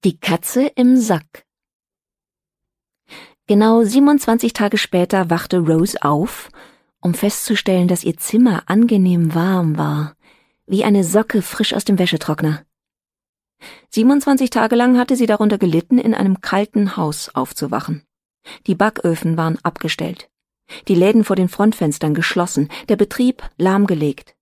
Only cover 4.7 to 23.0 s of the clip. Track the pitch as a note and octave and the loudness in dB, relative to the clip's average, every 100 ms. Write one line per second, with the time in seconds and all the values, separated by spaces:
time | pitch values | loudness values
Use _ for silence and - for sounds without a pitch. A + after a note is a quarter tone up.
4.7 | G#3 - F#3 F3+ G3 F3 E3+ - F3+ D#3+ | -2 -2 -2 0 0 0 -2 -2 -2 2
5.7 | D#3+ F#3 - - D3 F3 - - - - | 2 0 -2 0 0 -2 -8 -18 -20 -20
6.7 | _ _ _ F3 E3+ G3+ - - G#3 - | _ _ _ -4 -2 -4 -4 -4 -4 0
7.7 | F#3 F3+ F3+ - E3 - A3 B3 F3 - | 0 2 0 -2 -6 -2 2 2 2 0
8.7 | G3 A#3 G#3 F#3 F3 E3 E3 F3+ F#3 E3 | 2 2 4 2 2 0 0 0 0 0
9.7 | D3+ D3+ D3 D3+ _ _ _ _ _ _ | -2 -2 -4 -6 _ _ _ _ _ _
10.7 | G3 G#3+ G3+ F3 G3 A3 G#3+ F3 - G#3+ | -2 2 2 2 0 0 -2 -4 -6 -4
11.7 | - - G3 F3+ D#3+ - D#3 D#3 D3+ _ | -4 -2 0 0 -2 -4 -4 -2 -4 _
12.7 | _ _ _ _ _ _ _ _ _ - | _ _ _ _ _ _ _ _ _ -20
13.7 | - _ - A3+ C#4+ C#4 C4+ C4 A#3+ A3 | -20 _ 0 2 2 2 0 0 0 2
14.7 | A#3 B3 B3 B3 C4 A3+ G#3 G#3+ G3+ F#3 | 2 4 2 2 0 2 2 2 2 2
15.7 | D#3+ E3+ - A3 A3 G3 F#3 - F#3+ G#3 | 0 2 0 2 0 0 -2 -2 -4 -2
16.7 | G#3 G3+ F#3+ D#3+ D3+ - - C3 - C#3 | -2 -2 -2 -4 -4 -8 -6 -6 -6 -6
17.7 | - - D#3 _ _ _ _ - - - | -6 -6 -10 _ _ _ _ -20 -12 -6
18.7 | F3 G#3 - F3 E3 E3+ D#3+ D#3+ D#3+ F3 | 0 -2 0 -4 -2 -2 -2 -2 -2 -6
19.7 | - D#3+ - E3 F3 - _ _ _ _ | -6 -8 -8 -8 -10 -18 _ _ _ _
20.7 | - - F3 F#3 A3 G#3+ F#3+ F3+ - G#3 | -20 0 4 4 4 2 0 -2 0 0
21.7 | G#3+ D#3+ C#3+ D#3 D3+ D#3+ - F3 - D3+ | 2 -2 -2 -2 -2 -2 -2 -2 -2 -4
22.7 | - - G#3 | -6 -4 0